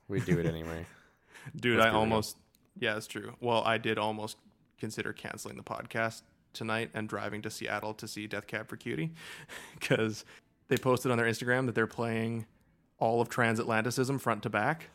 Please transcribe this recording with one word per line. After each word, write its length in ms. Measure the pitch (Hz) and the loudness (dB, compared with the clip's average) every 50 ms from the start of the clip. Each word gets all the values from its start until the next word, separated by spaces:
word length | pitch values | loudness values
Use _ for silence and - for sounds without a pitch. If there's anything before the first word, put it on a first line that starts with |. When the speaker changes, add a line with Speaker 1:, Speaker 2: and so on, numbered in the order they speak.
| _ | _
Speaker 1:
we 120 | - 98 - | -4 -2 0
do 180 | - 92 85 85 | 2 2 2 2
it 60 | 82 | 2
anyway. 400 | 82 82 80 80 82 82 82 87 - - - - _ _ _ | 0 -2 -4 -6 -6 -8 -8 -10 -12 -16 -20 -20 _ _ _
Speaker 2:
<laughs> 340 | _ _ - - - - - | _ _ -20 -18 -16 -14 -6
Dude, 220 | - 117 123 113 | 0 2 4 6
Speaker 1:
Let's 100 | 113 113 | 8 8
Speaker 2:
I 20 | 113 | 8
Speaker 1:
be 40 | 107 | 8
real. 60 | 110 | 6
Speaker 2:
almost, 360 | 110 110 113 107 104 - - - _ _ _ _ _ _ - - | 4 4 4 2 2 -2 -6 -14 _ _ _ _ _ _ -6 -2
yeah, 160 | 123 110 107 | 0 0 0
it's 100 | 110 - | -2 -4
true. 260 | - - 107 104 113 120 - | -8 -10 -10 -10 -10 -8 -4
Well, 240 | 123 120 117 110 110 | 0 2 4 4 4
I 140 | 113 113 110 | 4 2 2
did 180 | 113 110 110 | 2 0 0
almost 400 | 107 107 110 107 107 107 110 - - _ - _ _ _ _ _ | 2 0 0 -2 -4 -6 -8 -10 -12 _ -20 _ _ _ _ _
consider 340 | - 120 110 - 113 104 110 - | -8 -8 -6 -4 -4 -6 -6 -6
canceling 420 | - - - - - - - - | -8 -10 -10 -10 -10 -10 -12 -12
the 60 | 120 - | -12 -10
podcast 580 | - 113 117 117 - - 113 113 110 - - - _ _ _ _ _ - | -8 -8 -8 -8 -4 -2 0 0 0 -2 -6 -16 _ _ _ _ _ -12
tonight 380 | - 117 113 110 113 117 - - | -8 -4 -2 -2 -2 -2 -4 -6
and 160 | 113 107 107 | -6 -6 -4
driving 320 | 107 101 107 104 107 107 107 | -6 -6 -6 -6 -6 -8 -8
to 60 | 110 | -8
Seattle 440 | - - 117 110 104 104 107 107 110 | -8 -6 -6 -4 -4 -4 -4 -6 -8
to 120 | - 113 | -8 -10
see 200 | 104 - 104 107 | -10 -8 -8 -8
Death 180 | 104 101 104 - | -6 -6 -8 -6
Cab 200 | - 117 107 113 | -6 -8 -8 -8
for 100 | - - | -8 -12
Cutie 340 | 117 - 123 - - 160 160 165 - - - - - - | -10 -6 -6 -4 -2 -4 -4 -6 -10 -16 -16 -16 -16 -16
<laughs> 340 | - - - - - - - | -16 -16 -16 -16 -16 -12 -4
'cause 420 | - - 139 110 113 110 107 - - - - - _ _ _ _ _ | 0 2 2 2 2 0 -2 -6 -10 -18 -20 -20 _ _ _ _ _
they 100 | - 127 | 0 0
posted 340 | 123 - 131 123 - - 131 | 2 4 4 4 4 4 2
on 60 | 120 | 4
their 100 | 117 117 | 4 4
Instagram 380 | 117 107 - 123 123 123 131 131 | 2 2 0 2 2 2 2 2
that 80 | 120 104 | 2 2
they're 120 | 117 110 | 2 0
playing 580 | 110 - - 117 113 113 113 113 113 117 113 113 - _ _ _ _ _ _ _ _ _ - | 0 0 -2 -2 -2 0 0 -2 -2 -2 -4 -6 -10 _ _ _ _ _ _ _ _ _ 0
all 220 | 123 113 117 117 | 0 2 4 2
of 80 | 117 117 | 2 2
Transatlanticism 880 | - 127 117 113 110 113 120 117 113 110 110 123 117 135 127 127 139 123 | 2 4 4 4 4 2 2 2 2 2 2 2 2 0 2 2 0 0
front 220 | - 120 110 104 - | 2 2 0 0 0
to 60 | 117 | 0
back. 400 | 110 104 107 143 160 165 - - | 0 2 2 2 0 -2 -6 -16